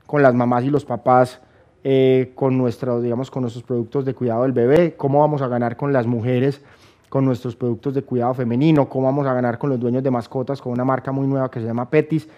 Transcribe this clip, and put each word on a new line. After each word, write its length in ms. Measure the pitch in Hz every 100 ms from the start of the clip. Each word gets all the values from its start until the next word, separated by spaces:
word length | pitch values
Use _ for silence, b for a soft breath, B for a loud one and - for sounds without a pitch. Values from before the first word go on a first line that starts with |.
| -
con 180 | 147
las 100 | 143
mamás 300 | 123 120 123
y 60 | 127
los 140 | 143
papás, 560 | - 117 131 127 127 - b b b b
eh, 480 | 139 135 131 131 127
con 240 | - 135 131
nuestros, 420 | 123 113 127 120
digamos, 300 | 120 117 131
con 120 | 135
nuestros 200 | 123 120
productos 420 | - 123 110 139
de 80 | 135
cuidado 300 | 127 127 113
del 100 | 135
bebé, 440 | 123 117 151 170 -
cómo 240 | 139 143
vamos 200 | 151 147
a 60 | 131
ganar 300 | 123 120 117
con 160 | 143
las 120 | 139
mujeres 560 | 117 120 117 123 135 139 b b b b b
con 160 | 139
nuestros 320 | 135 123 123 113
productos 360 | 123 113 143
de 100 | 135
cuidado 320 | - 123 120
femenino, 540 | 131 120 120 156 151 131
cómo 180 | 131 131
vamos 200 | 139 139
a 80 |
ganar 240 | 127 123 110
con 100 | 143
los 120 | 127
dueños 200 | 120 123
de 120 | 135
mascotas 500 | 123 - 135 127 139
con 80 | 127
una 140 | 123
marca 260 | 127 131 131
muy 160 | 135 135
nueva 240 | 135 131
que 80 | 123
se 80 | 113
llama 240 | 117 123
Petis, 380 | 156 156 160 -